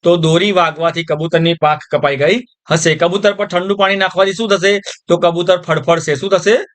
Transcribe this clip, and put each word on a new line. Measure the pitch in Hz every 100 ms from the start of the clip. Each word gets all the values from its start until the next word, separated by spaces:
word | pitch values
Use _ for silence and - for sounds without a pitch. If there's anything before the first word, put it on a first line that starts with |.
તો | 175 175
દોરી | 160 165 202
વાગવાથી | 185 165 151 165 165
કબૂતરની | 165 151 165 165 165
પાંખ | 170 151 151 -
કપાઈ | 147 147 139
ગઈ | 147 233 247 _ -
હશે. | 160 165 143
કબૂતર | 170 196 202
પર | 196 202
ઠંડુ | 180 190 202
પાણી | 190 196
નાખવાથી | 190 170 190
શું | 185 226
થશે? | 196 185 202 - - -
તો | 170
કબૂતર | 170 170 175 180
ફડફડશે. | 175 156 135 165 160 143
શું | 190
થશે? | 190 190 247 -